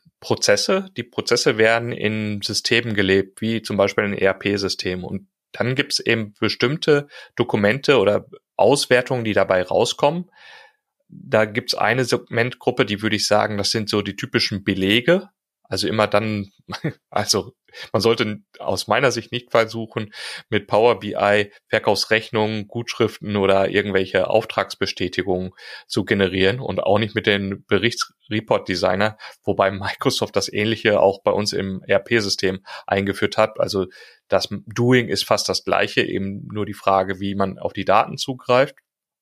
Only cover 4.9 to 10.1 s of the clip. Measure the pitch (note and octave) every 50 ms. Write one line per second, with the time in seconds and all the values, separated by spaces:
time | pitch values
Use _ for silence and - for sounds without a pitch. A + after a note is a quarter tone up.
4.9 | F#2 F#2 F2 - - F#2+ - _ _ _ _ _ - - A2+ A#2+ C3 C3+ C#3 -
5.9 | - - - A2+ A#2 A2+ G#2+ G2+ - - A2+ G#2 - - C3 B2+ D3 E3 - D#3+
6.9 | D3 C#3+ C#3+ - - - - - - - A#2 - - A#2 G2+ G2+ A2+ C#3 - -
7.9 | C#3 A#2+ F#2+ G2+ G#2 G2+ - - - - _ _ _ - G2 G#2+ C#3 C#3 - -
8.9 | B2+ B2 B2 - C3+ B2 A2+ A2 G2 G2 G2 - F#2+ F#2 F2+ - - F#2 A#2 -
9.9 | - - - C#3+